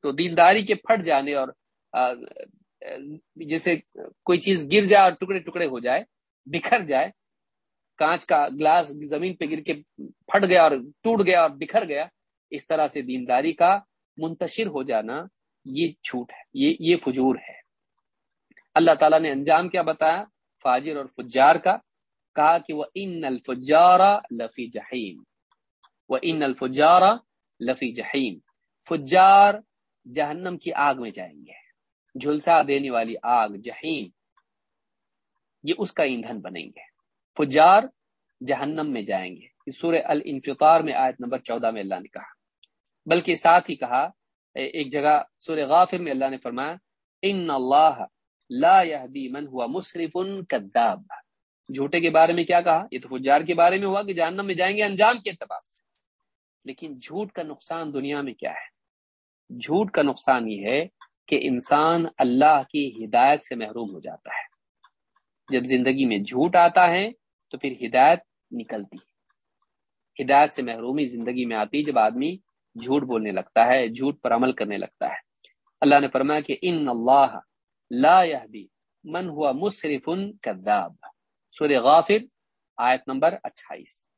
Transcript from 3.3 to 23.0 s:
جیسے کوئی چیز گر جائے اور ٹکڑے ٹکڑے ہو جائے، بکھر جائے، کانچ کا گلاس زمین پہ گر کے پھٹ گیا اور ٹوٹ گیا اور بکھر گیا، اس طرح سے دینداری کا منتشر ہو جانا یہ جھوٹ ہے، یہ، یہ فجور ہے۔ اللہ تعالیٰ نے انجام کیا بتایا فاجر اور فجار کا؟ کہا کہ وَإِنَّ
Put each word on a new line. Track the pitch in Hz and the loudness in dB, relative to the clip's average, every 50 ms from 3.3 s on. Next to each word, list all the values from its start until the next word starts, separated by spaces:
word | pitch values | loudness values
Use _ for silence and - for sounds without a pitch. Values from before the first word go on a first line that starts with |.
| _ | _
جیسے | 151 160 147 160 160 - 185 170 151 _ _ _ - - - _ _ _ | -18 -8 -6 -6 -4 -2 -2 -4 -4 _ _ _ -20 -20 -20 _ _ _
کوئی | - 180 175 | 0 0 0
چیز | - 196 190 175 147 139 | 2 0 -2 -2 -2 2
گر | 185 214 202 | 2 2 4
جائے | 185 208 196 190 | 6 6 6 6
اور | 185 | 6
ٹکڑے | 165 - 190 185 196 185 | 2 -2 -8 -6 -6 -8
ٹکڑے | 160 175 - 180 170 | -8 -10 -6 -4 -4
ہو | 147 131 120 | -4 -4 -6
جائے، | 117 123 127 165 233 _ _ _ _ _ _ _ _ | -2 -2 -2 -2 -4 _ _ _ _ _ _ _ _
بکھر | 135 143 170 - - 240 233 185 | -8 -8 -8 0 0 0 0 0
جائے، | 151 139 131 151 196 - _ _ _ _ _ _ _ _ _ _ _ _ _ _ _ _ | 0 0 0 0 -2 -6 _ _ _ _ _ _ _ _ _ _ _ _ _ _ _ _
کانچ | - 156 156 170 165 - | -2 0 0 0 -2 0
کا | - 175 151 143 | 0 2 2 2
گلاس | - 131 143 156 156 160 175 165 | 0 -2 0 2 4 4 4 2
زمین | 147 143 147 151 143 151 147 170 185 175 | 0 -8 -14 -10 -8 -6 -4 -4 -6 -6
پہ | _ 170 | _ -6
گر | 147 160 160 | -6 -6 -8
کے | 151 - 160 147 151 _ _ - 147 - _ _ _ | -6 -8 -8 -8 -10 _ _ -20 -20 -20 _ _ _
پھٹ | - - 202 196 180 | 0 0 2 2 4
گیا | 185 180 165 | 6 6 6
اور | 156 147 131 120 143 _ _ _ | 6 4 0 -6 -12 _ _ _
ٹوٹ | 220 233 208 202 | -2 0 2 2
گیا | 175 185 175 | 2 4 4
اور | 165 156 | 2 2
بکھر | 143 139 156 151 - 226 202 | 0 -6 -14 -4 -2 -2 -2
گیا، | 165 147 143 160 180 _ _ _ _ _ _ _ _ | -2 -6 -6 -6 -8 _ _ _ _ _ _ _ _
اس | 156 143 - | -16 -16 -6
طرح | _ 165 156 151 | _ -2 -2 -2
سے | 143 - 147 | -2 -2 -8
دینداری | 131 123 127 131 123 120 123 127 143 160 160 | -8 -8 -8 -8 -2 0 0 0 0 -2 0
کا | - 170 175 196 202 - _ _ _ _ _ _ | 2 4 4 4 0 -2 _ _ _ _ _ _
منتشر | - 160 165 165 _ 180 160 - - 226 | -8 -8 -8 -6 _ -8 -8 -4 -6 -6
ہو | 202 147 139 131 | -4 -4 -8 -6
جانا | 135 120 110 107 113 127 151 175 196 _ _ _ _ _ _ _ | -2 -2 -2 -2 -4 -8 -10 -10 -14 _ _ _ _ _ _ _
یہ | 135 131 143 170 165 160 _ _ | -10 -6 -4 -4 -4 -6 _ _
جھوٹ | - - 123 120 - | -10 -10 -10 -10 -12
ہے، | - - - _ _ | -18 -20 -20 _ _
یہ، | 135 135 151 170 - | -2 0 0 0 -2
یہ | 160 160 175 165 - | 0 0 0 0 0
فجور | 135 127 135 131 131 123 | -4 -2 0 0 0 0
ہے۔ | - - - - - _ _ _ _ _ _ _ _ _ _ _ _ _ _ _ _ _ _ _ - _ _ _ | -2 -6 -18 -20 -20 _ _ _ _ _ _ _ _ _ _ _ _ _ _ _ _ _ _ _ -20 _ _ _
اللہ | 151 165 165 156 - | 2 4 4 4 4
تعالیٰ | 160 151 156 156 | 4 4 4 4
نے | 160 156 | 2 0
انجام | 139 135 143 156 160 160 180 180 | -6 -4 0 2 2 2 2 0
کیا | 170 185 | -4 -4
بتایا | 165 160 156 _ 156 160 165 185 214 _ _ _ _ _ _ _ _ | -2 -2 -2 _ 0 0 0 -2 -6 _ _ _ _ _ _ _ _
فاجر | 135 123 131 143 160 151 | 0 0 0 -2 -6 -10
اور | 147 135 | -10 -10
فجار | 131 _ - 127 123 113 131 135 147 165 | -12 _ -16 -16 -6 2 4 6 6 6
کا؟ | 165 - 180 202 233 _ _ _ _ _ _ _ _ _ _ _ | 4 2 0 -2 -2 _ _ _ _ _ _ _ _ _ _ _
کہا | - 151 156 170 | 0 2 2 2
کہ | 170 - - 156 | 2 -2 -6 -10
وَإِنَّ | 147 147 - _ 190 | -10 -10 -10 _ -12